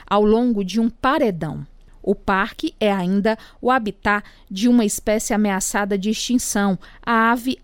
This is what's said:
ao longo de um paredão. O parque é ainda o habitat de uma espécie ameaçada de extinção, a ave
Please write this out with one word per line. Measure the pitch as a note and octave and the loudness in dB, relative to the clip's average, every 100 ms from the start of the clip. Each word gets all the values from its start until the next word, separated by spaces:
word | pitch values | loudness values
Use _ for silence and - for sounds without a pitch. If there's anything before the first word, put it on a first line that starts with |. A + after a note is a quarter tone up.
| - | -2
ao | G3+ | 2
longo | G#3 A3 B3 G#3+ | 4 4 2 0
de | F#3+ G3+ | -2 -2
um | A#3 | -2
paredão. | - C4 D4+ C4 E3+ D#3 D3 C#3+ - - - | -2 0 0 0 -2 -6 -8 -12 -18 -20 -8
O | - | -4
parque | G3+ - F#3+ G#3 - D#4 - | -4 -2 -2 -2 -6 -10 -2
é | G#3+ | -2
ainda | G3 F3+ G3 G#3 A3 - - | 0 0 0 0 -2 -6 -6
o | A#3+ | 0
habitat | C4 G#3+ - A3 G#3 - - - | 0 0 -4 -2 -2 -4 -16 -14
de | F#3+ A#3+ | -2 2
uma | A#3+ | 4
espécie | G#3+ - - G#3+ - | 2 0 -2 -2 0
ameaçada | G#3+ G#3+ F#3+ - G#3 G3+ G3+ | 0 0 0 -2 -2 -2 -2
de | F#3+ | -2
extinção, | A3 - B3 - G#3+ G3+ F#3 - - | -4 -2 -2 0 0 0 -2 -6 -14
a | - A#3 A3+ | -2 2 2
ave | A#3+ A#3+ C4 | 0 -2 -4